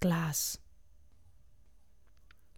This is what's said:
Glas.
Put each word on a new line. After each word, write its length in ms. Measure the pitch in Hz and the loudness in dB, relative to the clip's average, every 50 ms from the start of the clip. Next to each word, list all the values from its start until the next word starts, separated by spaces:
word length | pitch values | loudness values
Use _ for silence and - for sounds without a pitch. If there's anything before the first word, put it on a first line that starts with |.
Glas. 580 | - 185 170 165 165 156 143 - - - - - - - - - - - - - - - - - - - - - - - - - - - - - - - - - - - - - - - - - - - - | 6 6 6 6 6 4 2 2 2 0 0 -4 -8 -16 -18 -20 -20 -20 -20 -20 -20 -20 -20 -20 -20 -20 -20 -20 -20 -20 -20 -20 -20 -20 -20 -20 -20 -20 -20 -20 -20 -20 -20 -20 -20 -20 -20 -20 -20 -20 -20